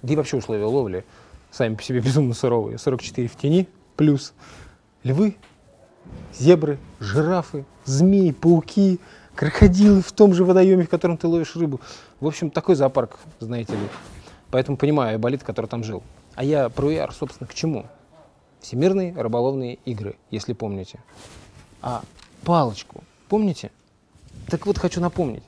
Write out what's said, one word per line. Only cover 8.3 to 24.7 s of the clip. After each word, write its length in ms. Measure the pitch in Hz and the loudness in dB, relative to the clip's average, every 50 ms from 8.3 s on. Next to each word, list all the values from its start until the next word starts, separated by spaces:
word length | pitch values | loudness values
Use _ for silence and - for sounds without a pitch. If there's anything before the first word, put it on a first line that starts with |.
пауки, 720 | 139 - - 165 175 160 156 - - - 196 196 185 175 - - - - - - _ | 0 2 4 4 4 4 4 0 0 2 2 2 2 0 -4 -14 -20 -20 -20 -20 _
крокодилы 680 | - - 151 - - 214 202 180 185 208 208 202 196 180 | -4 -4 -4 4 6 6 6 8 8 6 8 8 6 4
в 100 | - - | 0 4
том 220 | - 220 202 185 | 6 6 6 8
же 100 | 170 185 | 4 4
водоеме, 400 | 180 185 190 185 190 190 185 175 | 4 6 6 6 6 6 4 2
в 40 | 160 | 0
котором 280 | - 165 - 175 170 | -2 0 0 0 -2
ты 100 | 160 - | 0 -2
ловишь 300 | 170 165 170 160 - - | 0 0 0 -2 -4 -4
рыбу. 240 | 165 170 156 135 127 - - - - - - _ _ | -4 -4 -4 -4 -6 -10 -14 -20 -20 -20 -20 _ _
В 80 | 135 151 | -6 -6
общем, 200 | 156 - - 156 | -6 -4 -8 -4
такой 280 | - 170 156 - 185 | -4 -4 0 2 2
зоопарк, 420 | 143 135 135 135 139 117 110 - - - - - _ | 2 2 0 2 0 -2 -2 -6 -18 -20 -20 -18 _
знаете 320 | 113 113 120 120 113 - - | -12 -8 -8 -8 -8 -6 -6
ли. 160 | 107 101 104 - - - - - - - - - - _ _ - | -8 -8 -8 -10 -16 -20 -20 -20 -20 -20 -20 -20 -20 _ _ -2
Поэтому 240 | 127 131 135 143 | -2 -2 -2 -2
понимаю 380 | 123 - 143 151 147 131 113 110 | -2 0 0 0 0 0 0 -2
айболит, 280 | 110 110 120 135 135 - | -2 -2 -4 -4 -4 -8
который 240 | - 110 - 113 | -8 -8 -8 -6
там 160 | 110 - 117 110 | -6 -6 -8 -8
жил. 220 | 107 107 90 - - - - _ _ - | -8 -10 -12 -12 -16 -20 -20 _ _ -12
А 80 | - 127 | -6 -4
я 240 | 139 151 147 135 117 | -2 0 0 0 -2
про 240 | 113 - 135 143 156 | -2 -2 -2 -2 -2
яр, 200 | 160 - - - | -2 -4 -6 -8
собственно, 360 | - - 135 - - 131 107 | -10 -12 -12 -12 -16 -18 -16
к 60 | - | -10
чему? 320 | - - 160 156 113 - - - _ _ _ _ - - _ _ _ _ _ _ _ | -6 -4 -4 -4 -6 -8 -12 -20 _ _ _ _ -20 -20 _ _ _ _ _ _ _
Всемирные 520 | - - - 120 147 185 190 196 185 175 175 170 | -18 -10 -4 0 0 2 2 0 -2 -4 -6 -6
рыболовные 600 | 113 113 110 120 120 131 139 135 127 120 127 - _ | -6 -4 -2 0 0 -2 -2 -4 -6 -8 -10 -12 _
игры, 300 | - 120 104 107 101 107 _ _ _ | -10 -10 -8 -8 -12 -12 _ _ _
если 220 | - 107 - - 120 | -10 -10 -8 -8 -8
помните. 480 | 107 113 107 101 98 92 - - 117 - _ - - - - - - - - _ - - _ - _ | -8 -8 -8 -8 -10 -10 -12 -16 -20 -20 _ -20 -20 -20 -20 -20 -20 -20 -20 _ -20 -20 _ -20 _
А 240 | - 123 123 110 - - _ - - - _ _ - | -10 -10 -8 -10 -10 -14 _ -20 -20 -20 _ _ -2
палочку 580 | - 170 170 147 120 107 - - _ - - - _ _ _ _ _ | 0 2 2 2 0 -2 -8 -16 _ -20 -20 -20 _ _ _ _ _
помните? 440 | - 214 214 202 156 - - - _ _ _ _ _ _ _ _ _ _ _ - - - - | -2 0 0 -2 -4 -6 -10 -18 _ _ _ _ _ _ _ _ _ _ _ -20 -20 -20 -10
Так 180 | - - 160 - | -8 -8 -6 -2
вот, 140 | 196 | -2